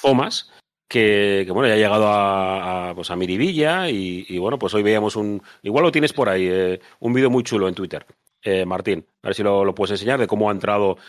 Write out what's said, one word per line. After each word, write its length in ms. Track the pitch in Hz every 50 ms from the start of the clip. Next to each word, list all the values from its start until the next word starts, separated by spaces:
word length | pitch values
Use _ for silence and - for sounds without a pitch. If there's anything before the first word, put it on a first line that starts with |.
| -
Thomas, 500 | 139 135 127 143 208 - - - - - - _ _ _ _ _ -
que, 540 | - 123 110 107 104 101 101 101 98 98 95
que, 40 | 92 90
bueno, 140 | 104 135 120
ya 60 | 107
ha 40 | 107
llegado 280 | 107 101 104 107 107 104
a, 840 | 104 104 101 98 98 98 95 92 95 95 90 92 92 90 90 90
a, 40 | 87
pues, 160 | 90 85 -
a 60 | 87
Miribilla 720 | 90 92 87 92 101 135 185 185 156 151 156 170 185 185 170
y, 340 | 123 101 95 90 90 90 95 -
y, 100 | 92 90
bueno, 200 | 90 107 135 131
pues 140 | 107 92 98
hoy 80 | 107 101
veíamos 320 | 104 110 107 104 107 -
un, 260 | 113 104 104 104 98 - - - _ -
igual 220 | 98 104 143 170
lo 60 | 170 151
tienes 200 | 156 147 147 -
por 160 | - 127 104
ahí, 180 | 95 95 92 90
eh, 320 | 90 95 92 90 92 92 - - - -
un 120 | - 117 123
vídeo 160 | 131 131 127
muy 120 | 123 127 120
chulo 240 | - 117 107 95
en 80 | 95 92
Twitter, 320 | 101 95 85 78 76 - _ - _ _ _ _ _
eh, 240 | - 104 95 95 92
Martín, 400 | 90 92 92 95 107 98 82 80 _ _ _ -
a 60 | 98
ver 60 | 98
si 80 | - 101
lo, 220 | 104 101 98 98
lo 100 | 98 92
puedes 160 | - 101 95
enseñar 300 | 104 95 101 117 135 135
de 80 | 117 95
cómo 200 | 107 104 107 104
ha 40 | 104
entrado, 440 | 95 92 98 104 104 104 98 90 - -